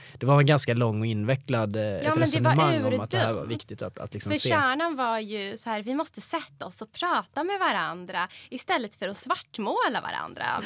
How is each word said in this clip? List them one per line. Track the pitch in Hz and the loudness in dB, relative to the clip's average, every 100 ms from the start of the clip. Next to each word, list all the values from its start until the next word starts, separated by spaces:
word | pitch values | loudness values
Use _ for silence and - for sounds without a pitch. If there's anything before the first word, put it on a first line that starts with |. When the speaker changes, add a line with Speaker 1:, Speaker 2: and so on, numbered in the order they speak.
| - - | -18 -2
Speaker 1:
det | 123 | 6
var | 143 | 8
en | 143 | 8
ganska | 147 - | 6 4
lång | 120 120 107 | 2 2 2
och | 110 | 0
invecklad, | 107 107 139 - 123 107 107 | 0 0 0 0 0 0 0
eh, | |
Speaker 2:
Ja, | 107 | -2
Speaker 1:
ett | 98 | -2
Speaker 2:
men | |
det | - | 0
var | - | 2
Speaker 1:
resonemang | - 320 - - - - | 2 4 4 6 4 4
om | - 104 | 2 0
att | 104 | 0
det | - | 0
här | 113 | 0
var | 107 | 0
Speaker 2:
urdumt. | 71 | -4
Speaker 1:
viktigt | 113 - - | -6 -8 -8
att, | 101 - | -8 -8
att | - | -10
liksom | 104 - | -8 -2
Speaker 2:
För | 302 | 0
Speaker 1:
se. | - | 2
Speaker 2:
kärnan | 320 269 262 339 285 | 2 2 2 -2 -2
var | 247 226 | -2 -2
ju | 214 214 196 220 | -4 -6 -6 -8
så | - | -6
här, | 214 | -6
vi | 208 | -4
måste | 269 320 - | -4 -4 -6
sätta | - 330 - - 185 | -6 -6 -8 -12 -12
oss | - | -10
och | 214 | -12
prata | - 349 294 - - | -6 0 0 -2 -4
med | 339 403 | -2 0
varandra | 349 214 160 170 180 185 170 - - | 0 0 -2 -6 -6 -4 -4 -6 -12
istället | 254 - 349 214 - | -10 -2 -2 -2 -6
för | 190 | -6
att | 202 | -4
svartmåla | - 359 - - 208 381 440 226 | -2 -4 -4 -6 -2 0 0 0
varandra. | - - 78 - - - | -4 -6 -8 -4 -2 -2